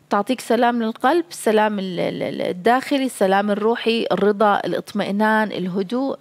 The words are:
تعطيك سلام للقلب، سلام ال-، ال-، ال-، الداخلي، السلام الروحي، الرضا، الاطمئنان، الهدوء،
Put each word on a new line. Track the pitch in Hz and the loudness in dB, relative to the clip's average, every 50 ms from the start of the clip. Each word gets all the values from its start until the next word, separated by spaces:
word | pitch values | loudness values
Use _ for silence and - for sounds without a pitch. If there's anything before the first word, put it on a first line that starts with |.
| _ _ | _ _
تعطيك | - 202 202 - 254 233 | 0 0 0 0 -2 -4
سلام | - - 240 220 240 240 240 240 | 0 0 2 2 4 2 2 0
للقلب، | 226 220 226 - - 254 320 349 330 - | -2 -4 -4 0 0 2 2 2 0 -2
سلام | - - - 233 214 214 214 214 214 202 | -10 -4 0 2 2 4 2 2 0 -2
ال-، | 190 190 180 170 | -4 -6 -4 -4
ال-، | 170 170 - 143 | -4 -4 -4 -4
ال-، | - - - - | -6 -6 -4 -4
الداخلي، | - - 190 180 175 226 240 262 262 - 294 277 269 | -4 -4 -4 0 2 2 2 2 0 0 -2 0 0
السلام | 254 - - 214 190 190 196 202 208 | -2 0 0 2 2 4 2 2 0
الروحي، | 202 202 208 220 233 240 - 226 226 233 214 - | -2 0 0 0 0 0 0 0 0 0 0 0
الرضا، | - 180 196 208 214 202 220 208 202 - - | 0 2 2 2 2 4 4 4 4 2 0
الاطمئنان، | 175 170 - - - - 208 185 - 196 202 214 214 220 214 220 202 | -2 -4 -4 -6 -6 -6 -4 -4 -2 0 2 2 4 4 2 2 0
الهدوء، | - - 180 185 175 196 196 180 240 247 277 269 - - | -2 -6 -6 -4 -4 -4 -4 -4 -4 -4 -4 -4 -6 -6